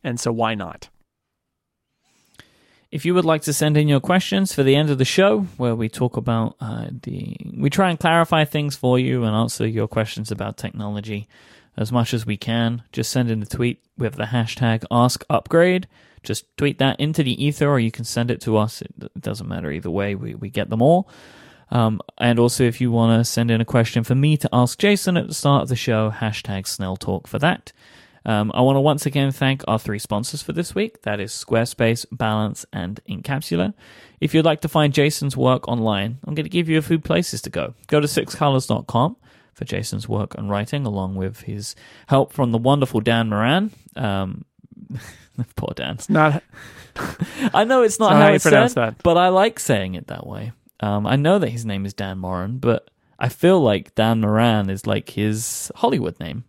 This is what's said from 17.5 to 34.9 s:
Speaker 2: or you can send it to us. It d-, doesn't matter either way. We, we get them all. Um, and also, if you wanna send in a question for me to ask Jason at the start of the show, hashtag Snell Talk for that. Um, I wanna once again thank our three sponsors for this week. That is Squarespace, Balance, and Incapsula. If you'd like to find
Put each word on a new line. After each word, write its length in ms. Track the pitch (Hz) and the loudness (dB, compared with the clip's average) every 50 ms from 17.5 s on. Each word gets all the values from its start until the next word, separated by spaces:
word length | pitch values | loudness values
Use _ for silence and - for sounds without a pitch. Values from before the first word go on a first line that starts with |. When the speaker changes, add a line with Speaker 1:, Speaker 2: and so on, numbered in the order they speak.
| 143 - 151 143 | 0 0 2 2
Speaker 2:
or 120 | 143 131 | 2 2
you 100 | 113 113 | 2 0
can 160 | - - 117 | -2 -6 -10
send 240 | - - 120 117 120 | -6 -2 -2 -2 -2
it 100 | 120 - | -2 -4
to 160 | - - 110 107 | -2 0 2 2
us. 260 | 107 110 - - - | 2 0 -4 -10 -16
It 80 | - - - | -16 -16 -16
d-, 80 | - - _ - | -18 -14 _ -10
doesn't 300 | - - 104 113 - - | -8 -8 -8 -8 -8 -8
matter 220 | 95 - 87 76 | -8 -8 -6 -6
either 180 | 71 82 - 90 | -8 -6 -6 -4
way. 240 | 80 98 101 101 101 | -4 -2 -2 -4 -4
We, 220 | 98 113 113 - | -6 -8 -10 -10
we 160 | - - 98 | -10 -12 -8
get 180 | - - 104 - | -6 -6 -4 -2
them 140 | 110 110 120 | 0 2 6
all. 260 | 143 170 180 196 _ - - - - - - - - - _ _ _ | 6 6 4 2 _ -12 -20 -20 -20 -20 -20 -20 -20 -20 _ _ _
Um, 280 | - 123 117 113 110 95 - - _ - | 0 2 2 2 0 -2 -8 -12 _ 0
and 180 | - 120 120 113 | 2 2 4 4
also, 260 | 120 120 - - 131 | 4 4 4 2 2
if 160 | 120 113 - | 0 2 0
you 120 | 127 123 | 0 2
wanna 340 | 117 117 113 113 113 113 120 | 2 4 4 4 4 4 2
send 240 | 120 - - 117 117 | 2 0 -2 0 2
in 100 | 117 113 | 2 0
a 60 | 117 | 0
question 380 | - - 123 117 - - 120 113 | 2 2 2 2 2 0 -2 0
for 100 | - - | 2 2
me 240 | 135 139 151 151 147 | 2 4 4 2 2
to 120 | - - - | 0 0 2
ask 240 | 123 123 120 - _ | 2 2 2 0 _
Jason 400 | - 202 208 185 - 190 180 170 | 2 2 2 2 2 0 0 0
at 100 | - - | 0 -2
the 60 | 156 | -8
start 300 | - - 143 139 135 80 | -2 2 2 2 2 2
of 60 | - | 0
the 60 | 127 | -4
show, 360 | 117 - - 117 110 110 107 | -4 0 0 0 2 0 0
hashtag 560 | 104 - 117 110 104 - - - 101 95 92 - | -2 -2 -4 -4 -4 -6 -8 -8 -8 -8 -6 -8
Snell 280 | - - 98 92 92 | -8 -6 -6 -6 -6
Talk 300 | 95 - - 95 87 - - | -6 -4 -4 -4 -4 -6 -6
for 120 | - 107 | -6 0
that. 340 | 139 165 180 - _ - _ _ _ - - - - _ _ _ _ | 0 0 0 -2 _ -20 _ _ _ -20 -20 -20 -20 _ _ _ _
Um, 280 | 107 110 104 107 110 - | -2 0 0 0 0 2
I 60 | - | 2
wanna 180 | 123 131 139 139 | 4 4 4 4
once 260 | 135 151 147 147 - | 4 2 2 0 -2
again 260 | 143 135 143 139 139 131 | -4 -2 0 0 0 -2
thank 300 | - 139 131 135 135 - - | 0 0 0 0 -2 -2 -2
our 100 | 110 110 | -2 -2
three 220 | - - 104 104 | -2 -4 -8 -8
sponsors 420 | - - 107 101 120 - - 147 | -6 -4 -4 -4 -4 -6 -8 -10
for 120 | - - - | -10 -8 -6
this 200 | 160 175 - - | -6 -6 -4 -4
week. 280 | 190 208 226 _ - | -4 -4 -4 _ -10
That 180 | _ 110 104 104 | _ -6 -4 -4
is 140 | 98 107 - | -6 -8 -10
Squarespace, 720 | - - - 123 113 113 123 - - 120 113 117 117 - _ | -12 -6 -2 0 0 0 -2 -2 0 2 2 2 0 -4 _
Balance, 560 | - - 120 110 107 107 107 104 98 - - _ | -8 -4 -2 -2 0 0 -2 -2 -4 -8 -14 _
and 300 | - 101 87 90 104 - _ - | -10 -8 -8 -8 -8 -12 _ -12
Incapsula. 640 | 98 90 - - 139 147 156 - 170 170 180 202 208 _ - - - - - - _ _ | -12 -10 -8 -6 -6 -6 -6 -4 -2 -2 -2 -2 -4 _ -18 -20 -20 -20 -20 -20 _ _
If 120 | - 151 - | -4 0 2
you'd 120 | 160 156 | 2 4
like 160 | 165 160 156 | 4 2 0
to 80 | - 156 | -2 -2
find 240 | - 160 151 147 | 2 2 2 4